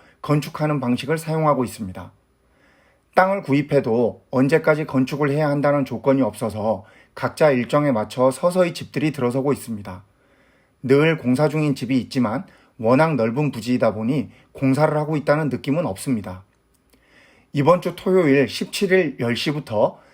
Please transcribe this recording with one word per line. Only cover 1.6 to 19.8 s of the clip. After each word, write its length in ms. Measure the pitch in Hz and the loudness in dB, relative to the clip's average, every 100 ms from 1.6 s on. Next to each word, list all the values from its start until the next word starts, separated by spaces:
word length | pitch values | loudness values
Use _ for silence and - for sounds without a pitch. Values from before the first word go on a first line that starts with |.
있습니다. 480 | 113 - 98 92 90 _ _ _ _ _ _ _ _ _ _ | -2 -6 -12 -12 -16 _ _ _ _ _ _ _ _ _ _
땅을 260 | - 190 196 | 2 2 0
구입해도 840 | - 139 147 143 123 113 113 - - | 0 0 2 0 2 0 0 -2 -4
언제까지 540 | 131 143 160 160 151 | 0 4 4 4 0
건축을 460 | 147 131 131 139 147 | 0 -2 0 0 0
해야 180 | 143 151 | 0 0
한다는 380 | 143 139 143 131 | 0 2 0 -2
조건이 340 | 120 139 135 | -2 0 2
없어서 640 | 113 - 113 104 107 98 - - _ | 0 -2 -6 -4 -2 -2 -6 -20 _
각자 360 | - 123 - 156 | -8 -6 2 4
일정에 400 | 127 120 147 147 | 4 0 0 2
맞춰 400 | 127 - - 131 | 0 -2 0 0
서서히 440 | 131 175 180 175 | 2 0 2 0
집들이 380 | 165 - 139 151 | -2 -8 -2 -2
들어서고 380 | 147 123 135 135 | -2 -2 0 -2
있습니다. 540 | 127 - 107 98 92 - _ _ _ _ _ _ _ | -2 -6 -12 -12 -16 -20 _ _ _ _ _ _ _
늘 340 | 123 139 160 160 | 2 4 4 0
공사 320 | 123 127 151 | 0 2 2
중인 260 | 151 151 | 0 -2
집이 240 | 139 120 131 | -2 -2 -2
있지만 460 | 104 131 117 110 - _ _ - | -2 -2 -2 -4 -8 _ _ -4
워낙 380 | 110 131 160 | 2 4 4
넓은 360 | 139 113 120 147 | 2 0 0 -2
부지이다 440 | 123 110 123 117 | -2 -2 0 0
보니 360 | 104 113 147 98 - _ | 0 -4 -4 -6 -12 _
공사를 420 | - 135 135 151 | -4 0 2 2
하고 220 | 151 151 156 | 0 -2 -2
있다는 320 | 151 147 151 | 0 0 0
느낌은 380 | 123 143 135 131 | -4 -2 -2 -2
없습니다. 580 | 95 - 117 92 92 - _ _ _ _ _ _ _ _ _ _ | -6 -4 -4 -6 -14 -18 _ _ _ _ _ _ _ _ _ _
이번 260 | 143 143 180 | 0 4 4
주 160 | 180 170 | 2 -4
토요일 500 | 202 185 156 135 127 | 2 4 4 4 2
십칠 460 | - 190 - 196 | -2 -6 -4 2
일 240 | 185 156 - | 2 0 -2
열 160 | 120 113 | -4 -2
시부터 680 | 156 147 - 104 | -4 -6 -4 0